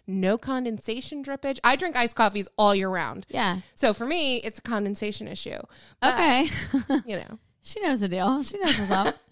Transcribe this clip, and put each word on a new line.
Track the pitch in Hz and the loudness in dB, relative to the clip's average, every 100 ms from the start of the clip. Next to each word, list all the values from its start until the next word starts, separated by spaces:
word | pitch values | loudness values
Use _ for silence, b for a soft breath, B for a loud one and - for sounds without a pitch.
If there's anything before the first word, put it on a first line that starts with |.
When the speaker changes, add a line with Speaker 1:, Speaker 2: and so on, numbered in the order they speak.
| - | -6
Speaker 1:
no | 190 185 226 | 0 0 0
condensation | 269 262 240 214 - 240 - 294 | -2 -4 -4 -6 -6 -6 -8 -10
drippage. | 277 277 277 262 | -8 -6 -6 2
I | 247 269 | 4 4
drink | 359 247 | 0 0
iced | 240 - | 0 4
coffees | 214 202 185 - | 2 2 -4 4
all | 208 | 4
year | 196 190 | 4 2
round. | 180 123 170 - | -2 -4 -6 -6
Speaker 2:
Yeah. | - 202 185 - - | -2 0 -2 -8 0
Speaker 1:
So | 240 | 2
for | 208 254 | 2 0
me, | 339 277 247 | 0 0 0
it's | 226 - | -4 -10
a | |
condensation | - 214 202 208 208 208 208 | -6 -2 -2 -4 -6 -6 -10
issue. | 196 - - - b b b | -10 -10 -10 -12 b b b
But, | 269 262 | 0 4
Speaker 2:
Okay. | 320 254 294 - - | 4 4 2 -2 -2
<laughs> | 269 220 269 233 | -2 0 -2 -2
Speaker 1:
you | 185 | -8
know. | - 226 _ _ | -8 -16 _ _
Speaker 2:
She | - 427 | -12 -4
knows | 349 247 | 0 0
the | 196 | 0
deal. | 185 202 277 | 0 2 0
She | 262 403 | -2 -2
knows | 349 226 | 0 0
what's | 190 | 2
up. | 190 214 - _ | 2 0 -2 _